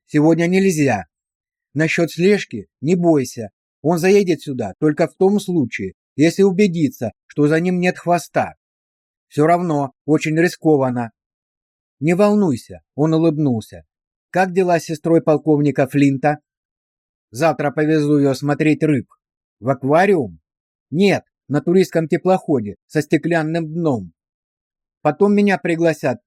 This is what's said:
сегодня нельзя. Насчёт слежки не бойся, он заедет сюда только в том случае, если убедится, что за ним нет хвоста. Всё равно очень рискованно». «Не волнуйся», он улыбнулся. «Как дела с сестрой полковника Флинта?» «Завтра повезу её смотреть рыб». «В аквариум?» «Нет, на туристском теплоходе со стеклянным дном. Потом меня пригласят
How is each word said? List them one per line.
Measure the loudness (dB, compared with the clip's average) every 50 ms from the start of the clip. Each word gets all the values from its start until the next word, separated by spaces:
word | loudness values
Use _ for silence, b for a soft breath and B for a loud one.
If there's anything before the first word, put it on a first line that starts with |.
| _
сегодня | _ 0 2 2 4 2 2 2 0
нельзя. | 2 2 2 2 0 0 0 0 0 -2 -6 -10 _ _ _ _ _ _ _ _ _ _ _ _ -4
Насчёт | -2 -2 -2 0 -2 -2 -4
слежки | -2 0 2 2 2 0 -2 -6 -12 -12 -14 -14 _ _
не | -4 -2 0
бойся, | 2 2 2 2 2 0 -4 -8 -12 -12 -12 -14 _ _ _ _ _
он | -2 -2 -2 0
заедет | 2 4 4 4 4 2 -2 -4
сюда | -4 -8 -8 -6 -8 -8 -4 -2
только | -2 0 0 0 -2 -4
в | 0
том | 0 0 2 2 0
случае, | -2 -2 -2 -2 -2 -2 -4 -8 -10 -10 -12 _ _ _ _
если | 0 0 2 2 2 2
убедится, | 2 4 2 2 0 2 0 -2 -2 -4 -6 -10 -10 -10 _ _ _
что | -2 0 0 2
за | 2 0
ним | 0 -2 -2 0
нет | 0 -2 -2 -2
хвоста. | -2 -2 -2 -2 -2 -4 -4 -4 -4 -4 -8 _ _ _ _ _ _ _ _ _ _ _ _ _ _ _
Всё | -4 0 2 2
равно | 2 0 0 -2 -2 -4 -4 -6 -8 _ _
очень | -2 0 0 0 -2 -2 0
рискованно». | 0 -2 -4 -2 0 2 2 2 2 -2 -4 -4 -6 -8 -10 _ _ _ _ _ _ _ _ _ _ _ _ _ _ _ _ _
«Не | -2 -2 0
волнуйся», | 2 2 2 2 2 2 0 -2 -4 -8 -14 -20 -20 _ _ _
он | -2 -2 0 2
улыбнулся. | 2 2 0 0 0 -2 -2 -2 -4 -6 -10 -16 -20 -20 _ _ _ _ _ _ _ _ _
«Как | -2 -2 -2 0
дела | 0 0 0 2 0 0
с | -2
сестрой | -4 -10 -6 -2 0 2 2
полковника | 2 2 0 0 2 2 2 2 2 0 0 0 -2 -2
Флинта?» | 0 2 2 2 2 0 -2 -2 -2 -4 _ _ _ _ _ _ _ _ _ _ _ _ _ _ _ _ _ _
«Завтра | -6 -2 0 0 0 0 -4 -4
повезу | -2 -2 0 0 0 0 2 2 2 2
её | 2 0 0
смотреть | -2 -4 -4 -2 0 0 0 0 0 0
рыб». | 0 0 -2 -4 -6 _ _ _ _ _ _ _ _ _ _
«В | -6 -4
аквариум?» | -4 -4 -2 0 2 2 4 2 2 0 0 -4 -8 -16 _ _ _ _ _ _ _ _ _ _
«Нет, | -2 0 2 2 2 0 -4 _ _ _ _ -6
на | -4 -4
туристском | 0 2 2 2 2 2 0 -2 -2 0
теплоходе | -2 -2 0 0 0 0 0 -2 -2 -2 -2 -6 -10 -14 _ _
со | -4 -4
стеклянным | -2 0 -2 -2 0 -2 -2 -2 -2 -2 -4 -6 -6 -6 -6
дном. | -4 -2 -2 -2 -2 -6 -10 -16 _ _ _ _ _ _ _ _ _ _ _ _ _ _ _ _ _
Потом | -4 -4 -2 0 0 2 2
меня | 2 2 2 0 0
пригласят | -2 -4 -2 0 0 0 0 -2 -4 -4 -4 -6 _